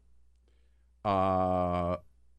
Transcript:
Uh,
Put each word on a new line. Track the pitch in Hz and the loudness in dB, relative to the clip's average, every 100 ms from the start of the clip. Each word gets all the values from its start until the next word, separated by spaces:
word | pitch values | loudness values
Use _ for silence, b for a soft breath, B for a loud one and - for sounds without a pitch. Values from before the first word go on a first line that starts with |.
| - - - - _ _ _ _ _ _ 107 | -20 -20 -20 -20 _ _ _ _ _ _ -2
Uh, | 95 95 92 92 90 90 90 87 90 - - - | 0 2 2 0 0 0 -2 -2 -4 -8 -20 -20